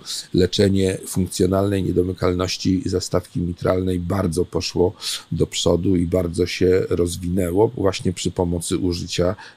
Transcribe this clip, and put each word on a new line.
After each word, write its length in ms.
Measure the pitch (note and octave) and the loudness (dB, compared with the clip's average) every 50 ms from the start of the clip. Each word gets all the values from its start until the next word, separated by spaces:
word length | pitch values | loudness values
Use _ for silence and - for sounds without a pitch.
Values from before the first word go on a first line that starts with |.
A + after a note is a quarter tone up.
| - - - - - - - | -2 -6 -10 -10 -8 -2 2
leczenie 640 | - F#2 F2+ - - G2+ G2 F#2+ G2 F#2+ F#2 F#2 - - | 2 2 2 4 4 4 4 4 4 2 0 0 -2 -6
funkcjonalnej 760 | - - F#2+ F#2 F2+ - - G2 F2+ F#2+ F#2+ G2 G2+ G2+ G2 F2+ | -6 -2 -2 -2 0 0 2 2 2 4 2 2 2 0 0 0
niedomykalności 1000 | F2+ F2+ F2+ F2+ F#2 F#2 - - F#2 F2+ F2+ F#2 F#2 - - - G#2+ F#2+ F#2 - | 0 2 0 0 0 0 -2 0 0 0 0 0 -2 -2 -2 0 0 0 0 0
zastawki 540 | - F#2 F#2 - - - F#2 - - - F2+ | -2 -2 -2 -2 0 -2 -2 -2 -2 -6 -4
mitralnej 600 | F2 F2 F2 - - F#2 F#2 F#2 F#2 F#2 F#2 F2+ | -4 -4 -4 -2 0 0 0 0 0 0 -2 -2
bardzo 440 | F2 E2+ G2 G2 F#2+ F2+ D#2+ F2+ F2 | -2 -2 -2 0 0 0 0 0 -2
poszło 480 | - - E2 - - - E2+ F2 F2+ - - - - - - - - - | -2 -2 -4 -4 -2 0 2 2 2 0 -2 -8 -8 -8 -8 -8 -6 -2
do 140 | E2 D#2+ | -2 -2
przodu 500 | - - - - - F2 E2+ F2 G2+ F#2+ | -2 -2 0 0 2 2 2 2 2 2
i 100 | F2+ F2 | 2 2
bardzo 400 | E2+ F#2 F#2 F2+ E2+ E2 F2 F2+ | 0 0 0 0 0 0 -2 -2
się 400 | F2+ - - F#2 F2+ F#2 F#2 - - | -2 0 2 2 4 4 4 2 0
rozwinęło 800 | - F2 F2 F2 F2 F2+ F2+ F2 F2+ G2 F#2 F2 E2+ F#2+ A2 A2+ | 0 0 0 0 -2 -4 -4 -2 -2 0 0 0 2 2 2 2
właśnie 440 | - - F#2 G2 F#2 - - F#2+ F2 | 2 0 0 0 0 0 -2 -4 -4
przy 180 | - - F2+ | -2 -4 -4
pomocy 480 | E2+ - F#2 F2 F2 E2+ E2 - F#2 - | -2 -2 -2 0 -2 -4 -4 -4 -4 -2
użycia 580 | - F2+ F2 E2 - E2+ - - F2 F2+ G2+ - - - - | 0 -2 -2 -4 -6 -6 -2 0 0 0 0 -4 -8 -18 -8